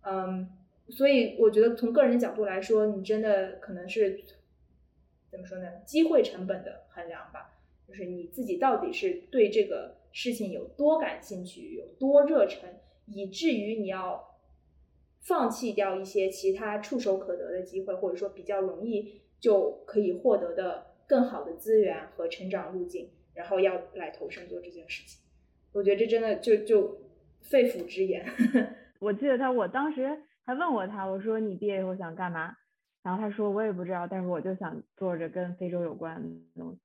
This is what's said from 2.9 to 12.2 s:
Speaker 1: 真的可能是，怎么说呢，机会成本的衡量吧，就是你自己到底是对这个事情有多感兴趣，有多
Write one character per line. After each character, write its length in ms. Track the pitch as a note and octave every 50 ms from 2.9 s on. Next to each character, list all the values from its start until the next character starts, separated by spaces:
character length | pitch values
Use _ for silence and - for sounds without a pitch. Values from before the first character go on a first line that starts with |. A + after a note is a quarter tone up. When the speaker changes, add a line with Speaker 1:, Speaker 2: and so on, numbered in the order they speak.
| G3+ G3
Speaker 1:
真 180 | F#3+ - G#3+ G#3+
的 320 | A3 G#3+ G3+ G3 F#3+ F#3+ - -
可 120 | - -
能 160 | F#3 F3 F3+ F#3+
是， 340 | A3 A3+ G#3 F#3+ F#3+ - - - - _ _ _ _ _ _ _ _ _ _ _ _ _ _ _ _ _ _ _
怎 80 | - F#3
么 60 | F3+
说 140 | - F#3 F3+
呢， 80 | F3+ F3 - - -
机 200 | - - D#4 E4
会 180 | D#4+ E4 C4+
成 240 | G#3 - - F3+ F#3
本 160 | F#3+ G3 F#3 -
的 200 | - - - - _
衡 180 | _ F#3 E3+ E3+
量 220 | E3 - - -
吧， 260 | - - - - _ _ _ _ _ _ _
就 80 | _ F#3+
是 120 | G3 F#3+
你 180 | F3+ F3+ F3+ E3+
自 200 | - - C4 A#3+
己 120 | G3+ F3+
到 220 | F3 C4 C4+ B3+ -
底 140 | F3+ E3+
是 320 | - - - F#3 F3 - - -
对 200 | - C4 G#3+ G3
这 120 | G#3+ A3
个 360 | G3+ - - - - - - _ _ _
事 200 | _ - - B3
情 180 | A#3 G#3+ G#3+ F#3
有 140 | E3+ C#3 - - -
多 220 | - C#4+ D4 D#4+ D#4+
感 240 | D4+ G3 - -
兴 220 | - - G3+ F#3 F3+
趣， 300 | F3+ - - - - -
有 120 | - - - - _
多 260 | C4+ C4+ C#4 C#4+